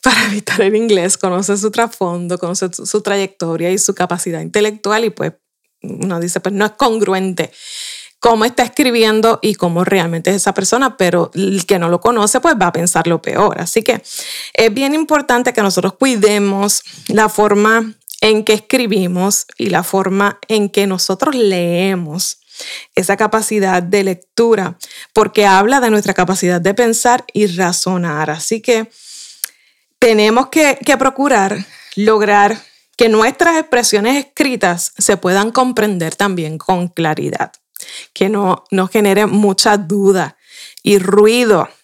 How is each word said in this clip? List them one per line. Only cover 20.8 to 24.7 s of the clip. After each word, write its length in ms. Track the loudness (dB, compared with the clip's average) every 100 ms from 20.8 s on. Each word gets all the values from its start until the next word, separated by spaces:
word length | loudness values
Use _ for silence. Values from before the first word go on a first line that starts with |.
| -2
nosotros 480 | -2 -4 -2 -2
leemos 1040 | 0 0 0 0 0 0 -2 -6 -6 -8 -10 _ -18 -16 -16 -6
esa 220 | -4 -2 0
capacidad 680 | 0 0 -2 0 0 0
de 220 | 0 0
lectura, 720 | 0 -4 _ 0 2 2 -2